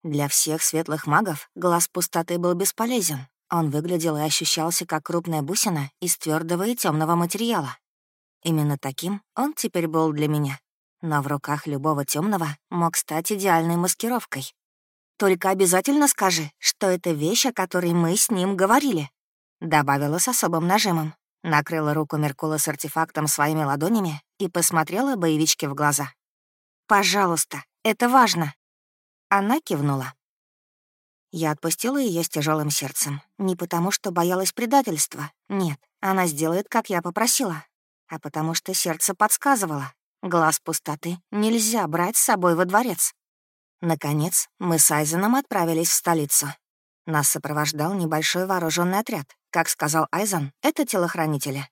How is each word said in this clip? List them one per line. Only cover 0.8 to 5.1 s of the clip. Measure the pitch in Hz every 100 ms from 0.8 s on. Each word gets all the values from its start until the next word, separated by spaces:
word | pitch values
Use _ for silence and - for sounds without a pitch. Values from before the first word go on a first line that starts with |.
| 165 151 147
магов | 151 214 147 - -
глаз | 175 170 -
пустоты | - 175 170 175 175
был | 175
бесполезен. | 180 196 - 233 247 160 143 135 _ _
Он | 170 156
выглядел | 147 170 175 165 151
и |
ощущался, | 151 147 160 - 160 170 175
как | 156
крупная | -